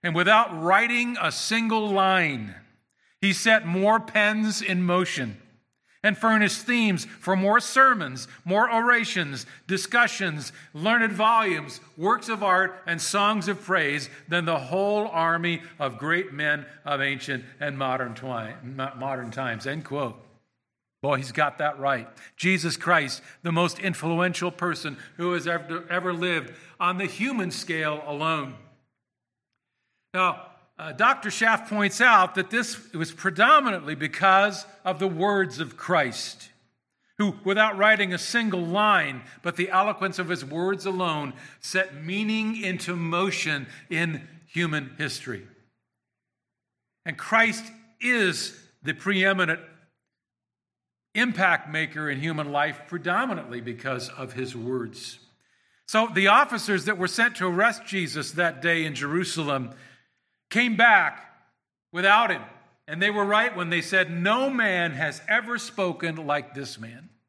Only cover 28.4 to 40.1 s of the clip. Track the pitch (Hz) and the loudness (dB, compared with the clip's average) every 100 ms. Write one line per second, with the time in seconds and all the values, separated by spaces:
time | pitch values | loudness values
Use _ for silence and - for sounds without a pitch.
28.4 | 135 110 - _ _ _ _ _ _ _ | -4 -14 -20 _ _ _ _ _ _ _
29.4 | _ _ _ _ _ _ _ 185 185 - | _ _ _ _ _ _ _ 0 0 0
30.4 | - - _ - 160 127 233 262 214 - | -12 -20 _ -16 -14 2 2 4 -2 0
31.4 | 226 220 226 208 202 - 247 214 185 190 | 2 2 0 -2 0 4 8 8 6 0
32.4 | 190 226 220 - - 165 160 - 190 165 | -2 -2 -4 -8 -10 -6 -6 -2 -4 4
33.4 | 233 302 262 185 147 151 156 - 190 190 | 6 6 6 -4 -6 -6 -6 2 6 6
34.4 | 208 180 - - 185 165 190 160 196 202 | 4 -2 -14 -8 -4 -2 -2 0 2 2
35.4 | 185 123 151 - - 175 127 110 - - | 0 -2 -8 -8 0 2 2 -4 -10 -14
36.4 | - _ _ _ _ _ _ - 208 185 | -20 _ _ _ _ _ _ -2 -2 0
37.4 | 190 196 214 196 214 214 196 180 - 240 | -2 2 2 4 4 4 2 -2 -2 -2
38.4 | 220 185 170 185 214 190 147 131 127 - | 0 -2 -2 2 4 4 2 -6 -14 -8
39.4 | 175 170 180 185 208 208 190 | -8 -4 0 2 2 0 -4